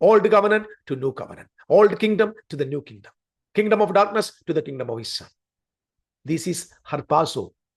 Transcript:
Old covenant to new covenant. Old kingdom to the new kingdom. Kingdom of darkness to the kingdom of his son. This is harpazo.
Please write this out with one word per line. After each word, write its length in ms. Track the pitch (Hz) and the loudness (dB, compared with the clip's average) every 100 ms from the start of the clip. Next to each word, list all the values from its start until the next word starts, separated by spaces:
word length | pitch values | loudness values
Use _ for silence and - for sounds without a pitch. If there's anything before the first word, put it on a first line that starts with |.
Old 280 | 180 214 220 | 4 4 4
covenant 360 | 208 202 214 214 - - | 4 4 0 -2 -16 -12
to 80 | 131 | -8
new 160 | 135 | -6
covenant. 360 | - - - - _ - | -8 -12 -16 -20 _ 2
Old 240 | 175 208 - | 4 6 2
kingdom 300 | 220 208 - - _ | -2 0 -2 -4 _
to 60 | 143 | -8
the 40 | 131 | -6
new 160 | 143 | -8
kingdom. 320 | 139 107 - _ _ _ _ - | -12 -20 -20 _ _ _ _ -4
Kingdom 260 | 214 208 | 0 0
of 120 | 208 | 2
darkness 340 | 190 208 214 208 - - | 2 0 -2 -6 -10 -6
to 60 | |
the 80 | 156 | -6
kingdom 280 | 151 131 120 | -6 -8 -10
of 80 | 113 | -10
his 140 | 110 - | -10 -14
son. 120 | - _ _ _ _ _ _ _ _ _ 131 | -16 _ _ _ _ _ _ _ _ _ -8
This 200 | 160 185 | -6 -6
is 120 | 165 - _ - | -8 -12 _ -10
harpazo. 520 | 143 - 147 160 131 92 _ _ | -10 -2 0 0 -4 -10 _ _